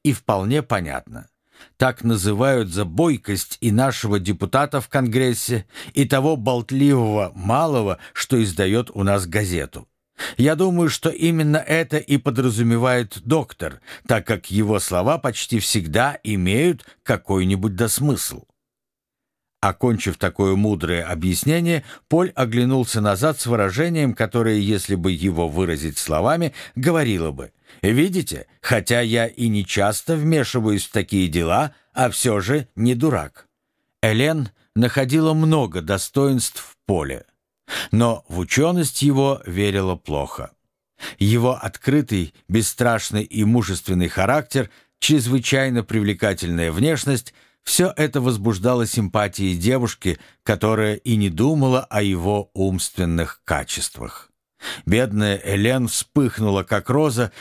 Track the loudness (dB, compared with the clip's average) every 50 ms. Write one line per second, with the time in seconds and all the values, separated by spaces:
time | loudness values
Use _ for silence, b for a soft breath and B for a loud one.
0 | -2 -2 -2 0 0 0 0 0 0 0 -2 -2 -2 -2 -2 -4 -2 -4 -8 -10
1 | -10 -14 -18 -20 -20 -20 _ _ B B B B B B B 0 0 0 0 0
2 | 0 0 0 0 0 0 0 2 2 2 2 2 0 -2 -4 -4 -6 -2 0 0
3 | 2 2 2 0 -2 -4 -4 -4 -4 -8 -8 -4 -2 0 2 2 2 2 0 -2
4 | -2 -2 0 0 0 -2 -2 -2 -2 0 0 0 0 0 -2 -4 -6 -2 -2 -2
5 | 0 0 2 2 2 2 0 -2 -2 -4 -4 -4 B B B B B B B 0
6 | 0 2 2 2 2 2 0 0 0 0 0 0 -2 -2 0 2 4 4 6 4
7 | 4 2 2 0 0 -2 -4 -4 -2 0 2 2 2 2 0 0 0 0 -2 B
8 | B B B -10 -4 0 2 2 2 2 0 0 0 2 2 0 0 -2 -4 -2
9 | 0 2 2 0 0 -2 -2 -2 -2 -2 -2 -4 -4 -6 -10 -16 -20 -20 _ _
10 | _ _ B B B B B 2 2 2 4 2 2 2 2 2 2 0 0 -2
11 | -2 -4 -2 0 0 0 2 2 2 2 2 2 0 0 0 0 0 0 -2 -4
12 | 0 0 0 2 2 0 0 2 0 2 2 2 2 2 2 2 2 2 2 0
13 | -2 -4 -8 -10 -2 0 0 0 0 -2 -8 -12 -12 -12 -12 -14 B B B B
14 | B -2 -2 0 0 -2 -4 -4 -4 -4 -2 0 2 2 2 0 0 0 0 0
15 | 2 2 0 0 -2 -4 -4 -6 -6 -4 -2 -2 -2 -2 -2 -2 -2 0 0 0
16 | 0 0 -2 -4 -6 -4 -2 0 0 2 2 2 2 2 0 -2 B B B B
17 | _ -4 -4 -4 -2 -2 0 0 2 2 0 0 0 -2 -2 -2 -2 -2 0 0
18 | 0 0 0 -2 -4 -8 -10 -12 -16 _ _ _ _ _ _ _ _ _ _ _
19 | _ _ _ _ _ _ _ _ _ _ _ _ -2 -2 0 0 0 0 0 0
20 | 0 -4 -2 -2 -2 -2 0 0 2 2 2 2 2 2 0 0 -2 -2 -2 -2
21 | -2 -4 -6 -2 -2 -2 -2 0 0 0 0 0 0 0 -2 -2 B B B B
22 | B -2 0 2 2 0 -2 -2 -4 0 0 0 2 2 2 0 0 -2 -2 0
23 | 0 0 0 2 0 0 0 -2 -2 -2 0 2 2 0 0 0 -2 0 0 0
24 | 0 0 0 -2 -2 -2 0 0 2 2 2 2 2 0 0 -2 -2 -2 -2 0
25 | 0 0 0 0 0 0 0 0 0 -2 0 -2 -2 -2 -2 -4 -4 -6 -6 -6
26 | -4 -2 0 0 2 2 0 0 -2 -4 B B B B B -2 0 0 2 2
27 | 2 0 0 -2 -2 -4 -6 -8 -12 -16 _ b b b b b 0 2 2 2
28 | 2 2 0 -2 -4 -4 -6 -10 -12 b b b -4 -2 0 0 0 0 0 0
29 | 0 0 0 0 0 -2 -2 -2 -2 0 0 0 -2 -2 0 0 0 0 0 -2
30 | -4 -4 -2 0 0 2 2 2 0 0 -2 -2 0 0 0 0 -2 -2 -2 -4
31 | -2 0 0 0 2 2 0 0 0 2 2 0 0 -2 b b b b b -2
32 | 0 0 0 0 0 0 0 0 0 0 0 -2 -2 -4 _ 0 0 2 2 2
33 | 2 0 0 0 -4 -8 -12 -20 -20 _ _ _ _ _ _ _ _ _ _ _
34 | 0 0 2 2 2 0 0 -2 -4 -6 -10 _ _ _ 0 2 2 2 2 0
35 | 0 2 2 2 2 2 2 2 4 4 4 2 2 0 -4 -6 -2 -2 -2 -2
36 | -2 -2 0 2 2 2 2 0 0 -4 -6 -10 -16 -18 -20 _ _ -2 -2 -2
37 | -2 -4 -8 -10 -14 _ _ _ _ _ _ _ B B B B B B 2 2
38 | 2 2 0 -2 -6 -8 -6 -6 -4 0 2 2 2 4 2 2 0 0 -2 0
39 | 2 2 4 4 4 2 0 -2 -4 -4 -2 0 0 2 2 0 0 0 -2 -4
40 | -6 -4 -4 -4 -4 -4 -8 -10 -12 -14 -16 _ _ _ _ _ _ _ _ B
41 | B B B B 2 2 4 4 2 2 0 -2 -6 -10 -10 -6 -2 0 2 2
42 | 2 0 -2 -2 -2 -4 b b b -2 0 0 0 0 -2 0 0 2 2 0
43 | -2 -2 -2 -4 -4 -2 -2 0 2 4 4 4 2 0 -4 -6 -4 -2 0 0
44 | 0 0 0 0 2 2 2 0 0 -2 -2 -2 -2 b b b b b b _
45 | 0 2 2 2 2 2 0 0 0 0 0 0 0 0 0 -2 -2 -2 0 0
46 | 0 0 0 0 0 0 0 -2 -2 -2 -2 0 0 0 0 0 2 2 0 0
47 | 0 -2 -2 -2 -4 -8 b b b b b b _ -2 2 2 2 2 2 0
48 | 0 0 0 0 0 0 0 0 0 0 0 0 0 0 2 2 0 0 0 -2
49 | -2 0 0 0 -2 -2 -2 -2 -2 -2 -2 0 0 2 2 2 0 -2 -4 -4
50 | -4 -4 -4 B B B B B _ -2 0 2 2 2 2 2 0 0 -2 -4
51 | -2 0 0 2 2 0 0 0 2 2 2 2 2 2 2 0 0 -2 -2 -2
52 | 0 0 0 0 0 0 -2 -2 -4 -6 -4 -2 -2 0 0 -2 -4 -4 -4 -2
53 | -2 0 0 0 -2 -4 -8 -10 _ -4 -4 -4 -4 -6 -8 -8 -8 -8 -10 -12
54 | -14 -14 -14 -18 -20 _ _ _ _ _ B B B B B B B 0 2 2
55 | 2 0 0 0 0 0 0 -2 -2 -2 0 2 2 2 2 2 0 -2 -2 -6
56 | -8 -2 0 0 0 0 0 -2 0 0 0 0 0 0 -2 -2 -2 0 0 2
57 | 2 0 0 0 -2 -4 B B